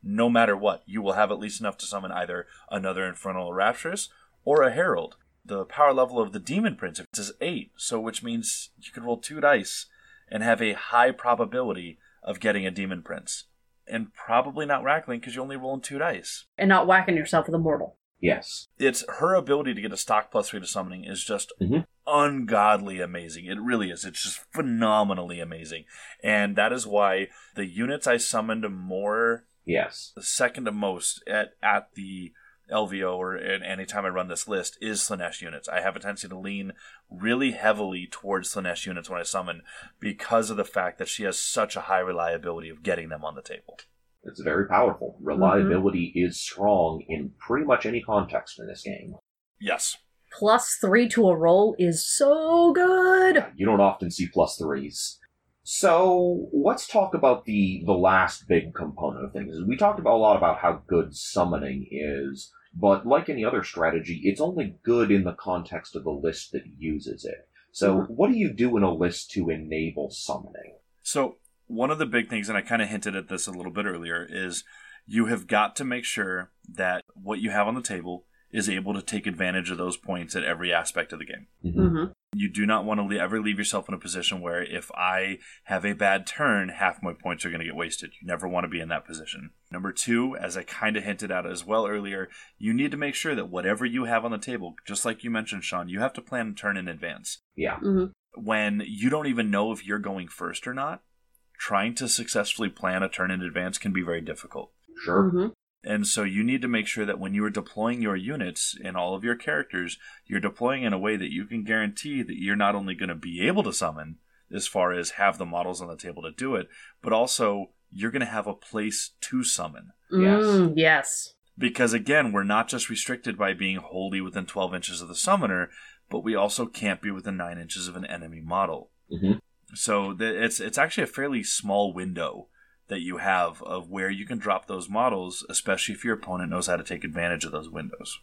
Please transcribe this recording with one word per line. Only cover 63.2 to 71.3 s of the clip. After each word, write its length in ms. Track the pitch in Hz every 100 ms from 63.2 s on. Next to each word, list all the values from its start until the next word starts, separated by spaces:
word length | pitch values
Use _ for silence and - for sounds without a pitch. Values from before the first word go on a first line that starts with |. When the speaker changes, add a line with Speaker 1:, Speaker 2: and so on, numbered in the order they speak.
| 170
Speaker 3:
any 160 | 139
other 180 | 110 127
strategy, 560 | - - 82 85 80 85
it's 160 | - 98
only 360 | 160 180 107 -
good 260 | - 120 110
in 140 | 101
the 80 | 87
context 640 | 85 - 90 85 80 - 82
of 80 |
the 60 | 78
list 420 | 71 80 80 -
that 100 | 73 - 71
uses 460 | 78 76 - -
it. 240 | - - _ _ _
So 220 | - 98 95
Speaker 2:
Mm-hmm. 100 | 95
Speaker 3:
what 180 | 117 208
do 60 | 240
you 160 | 185
do 240 | 117 123 117
in 60 |
a 120 | 95
list 360 | 82 87 - -
to 180 | - 85
enable 600 | 78 78 80 82 80 71
summoning? 640 | - - - 90 - - - _ _
Speaker 1:
So 340 | - 147 131